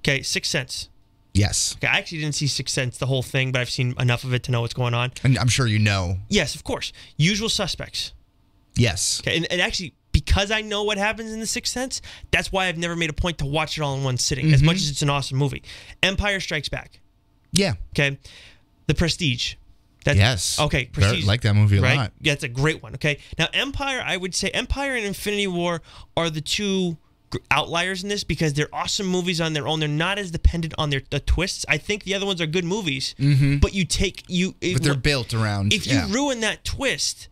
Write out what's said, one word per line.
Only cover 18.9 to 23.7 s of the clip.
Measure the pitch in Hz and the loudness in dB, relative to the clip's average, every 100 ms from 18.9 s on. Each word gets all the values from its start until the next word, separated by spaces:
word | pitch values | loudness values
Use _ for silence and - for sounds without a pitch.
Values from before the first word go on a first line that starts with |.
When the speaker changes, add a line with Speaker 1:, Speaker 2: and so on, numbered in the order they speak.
| 151 | 2
Speaker 1:
Prestige. | 165 - 160 120 - - - - _ _ - | 2 2 -2 0 -4 -8 -20 -20 _ _ 2
That's | 143 | 6
Speaker 2:
Yes. | 107 117 - - | 4 4 0 0
Speaker 1:
Okay, | 151 151 120 | 2 0 -2
Speaker 2:
Very, | - 101 | 2 2
Speaker 1:
Prestige. | 117 104 | 4 2
Speaker 2:
like | 117 | 2
that | 113 104 | 4 6
movie | 104 101 | 6 6
a | |
Speaker 1:
Right? | 127 139 | 4 2
Speaker 2:
lot. | 113 - | 0 -2
Speaker 1:
Yeah, | 156 | 0
it's | 143 | 0
a | 139 | -2
great | 120 151 156 | 0 0 0
one, | 110 127 | -8 -2
okay? | 151 147 - - | -2 -2 -8 -4
Now, | 165 | 0
Empire, | 180 262 | 0 -2